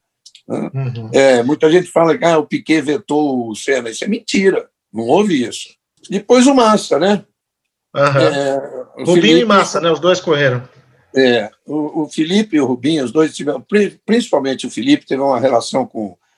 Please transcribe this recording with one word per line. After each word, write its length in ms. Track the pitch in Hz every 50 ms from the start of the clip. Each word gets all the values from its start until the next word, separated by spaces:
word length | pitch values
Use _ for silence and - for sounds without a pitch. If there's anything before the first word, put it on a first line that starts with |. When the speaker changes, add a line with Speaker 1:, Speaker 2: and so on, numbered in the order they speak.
| _ _ _ _ - - - _ _
Speaker 1:
né? 240 | - 123 - - - -
Speaker 2:
Uhum. 360 | 135 135 123 123 117 113 -
Speaker 1:
É, 320 | - 135 135 135 127 120 117
muita 260 | 131 151 - 160 156
gente 220 | 160 180 180 -
fala 260 | - 160 165 165 151
que, 60 | 127 165
"Ah, 140 | 170 165
o 100 | 156 147
Piquet 320 | - 151 135 - - 156 160
vetou 720 | 131 147 147 - - - 143 151 151 143 131 127 120 113
o 40 | 107
Senna." 360 | - - 143 139 127 117 117
Isso 160 | 110 - -
é 20 |
mentira, 600 | 202 214 233 - - - 196 190 190 160 123 - - _ _ _ _
não 120 | - 110 117
houve 420 | 117 147 185 214 208 165 131 120
isso. 300 | - - - - - _ _ _ _ _ _ - -
Depois 380 | 175 208 - - 247 254 247
o 80 | 285 277
Massa, 420 | 262 233 220 214 196 - - -
né? 280 | 139 170 196 208 190 - _ _ _ _ _ _ _ _ _ _ _ _ _ -
Speaker 2:
Aham. 280 | 139 143 143 139 139
Speaker 1:
É, 340 | 131 151 143 139 139 135 139 135 139 - - - - - - -
o 20 | -
Speaker 2:
Rubinho 140 | 165 180
e 40 | 170
Speaker 1:
Felipe 240 | 170 - 160 202 240
Speaker 2:
Massa, 360 | 214 202 190 175 - - 147
né? 100 | 160 170
Os 80 | 160 143
dois 220 | 156 180 180 180
correram. 420 | - 180 151 143 143 131 123 120 123 - _ _ _ _ _ _ _ _ -
Speaker 1:
É, 340 | 131 131 123 120 113 104 101 - _ _
o, 380 | - 143 151 147 151 - 165 151
o 60 | 147
Felipe 460 | - - 156 160 185 208 214 - 165
e 60 | 151
o 40 | 135
Rubinho, 380 | 120 127 123 117 151 165 151 131
os 80 | 117
dois 240 | 110 156 160 147 -
tiveram, 260 | - 165 143 147 127
pri-, 380 | 113 - 196 208 202 175 - _ _
principalmente 600 | - 214 247 240 - - 143 131 135 131 107 -
o 60 | 120
Felipe, 340 | - 110 113 139 147 143 -
teve 160 | - 151 131
uma 180 | 139 139 127 117
relação 460 | 127 131 127 117 - - - 135 123
com, 300 | - - 113 110 95 - _ _ _ _